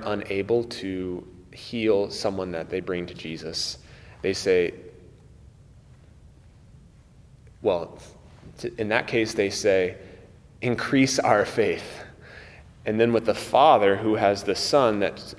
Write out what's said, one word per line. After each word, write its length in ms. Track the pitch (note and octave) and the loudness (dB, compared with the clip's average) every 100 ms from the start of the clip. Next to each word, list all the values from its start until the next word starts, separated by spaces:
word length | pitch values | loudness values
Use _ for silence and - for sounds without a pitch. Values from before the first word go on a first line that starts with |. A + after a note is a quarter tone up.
| G#2 | 2
unable 600 | G#2 - G2 G2 A#2 A#2 | -4 -4 -4 0 0 0
to 600 | - F#2+ F#2 F#2 F2+ - - - | -8 -8 -6 -6 -8 -12 -20 -20
heal 600 | - - A#2+ G#2+ G2+ G2+ | -20 -10 -2 2 2 0
someone 400 | - A2 F#2+ F#2 | -4 -4 -4 -6
that 180 | E2+ D#2 | -6 -6
they 100 | F#2+ | -8
bring 280 | F2+ F2 F2 | -4 -6 -6
to 80 | - | -10
Jesus. 640 | D#2+ D#2+ D#2+ D#2 - - - - - - | -12 -10 -10 -8 -8 -10 -18 -20 -20 -6
They 120 | - | -4
say, 420 | F#2+ G2+ F#2 F2 - - - - - - - - - - - - - - - - - - - - - - - - - - - - - | -2 2 2 2 -2 -16 -20 -20 -20 -20 -20 -20 -20 -20 -20 -20 -20 -20 -20 -20 -20 -20 -20 -20 -20 -20 -20 -20 -20 -20 -20 -20 -4
well, 340 | G#2+ F2 E2 - - - - - - - | 0 0 -4 -14 -20 -20 -20 -20 -20 -12
t-, 120 | - - | -12 -6
in 120 | G#2+ | 0
that 180 | A#2 - | 0 0
case, 260 | A#2+ A2 | 0 0
they 160 | - G2 | 0 -2
say, 480 | - G#2 F#2+ F2+ - - - - - - - | 0 2 2 2 -4 -16 -20 -20 -20 -20 -6
"Increase 560 | B2 A#2 - C#3 C3 - | -2 -2 0 2 2 2
our 260 | - G#2+ | 2 2
faith." 600 | G2 - G2+ E2+ - - - - - - - - - - - | 2 0 0 -2 -8 -16 -18 -20 -20 -20 -20 -20 -20 -12 -4
And 140 | A2 | 2
then 140 | A#2 | 2
with 120 | A#2 A2 | 4 0
the 80 | |
father 640 | - - A#2+ D#3 B2+ G2+ G2+ | -2 0 6 8 8 6 2
who 180 | A2 G#2+ | 2 2
has 280 | G2+ G2+ | 2 0
the 120 | - F#2 | -2 -4
son 440 | - D3 B2 G#2 | 2 4 4 2
that 340 | F#2+ - - | -2 -4 -14